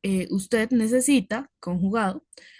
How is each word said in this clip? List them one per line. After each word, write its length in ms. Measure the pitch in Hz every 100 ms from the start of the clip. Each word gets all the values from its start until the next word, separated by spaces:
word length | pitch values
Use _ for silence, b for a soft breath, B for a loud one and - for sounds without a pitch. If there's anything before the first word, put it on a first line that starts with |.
eh, 240 | 196 190 180
usted 400 | 196 190 233 226
necesita, 800 | 247 220 254 254 277 190 220 277 _
conjugado, 640 | - 175 190 226 202 185 - B B